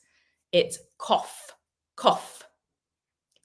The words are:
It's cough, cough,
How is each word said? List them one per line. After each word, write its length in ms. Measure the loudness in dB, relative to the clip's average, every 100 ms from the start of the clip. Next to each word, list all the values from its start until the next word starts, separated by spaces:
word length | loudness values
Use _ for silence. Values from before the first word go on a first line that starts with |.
| _ _ _ _ _
It's 260 | 2 2 -2 -14 -14
cough, 540 | 0 0 0 -8 -10 -12 _ _ _ 0
cough, 480 | 2 2 0 -14 -18 _ _ _ _ _ _ _ _ _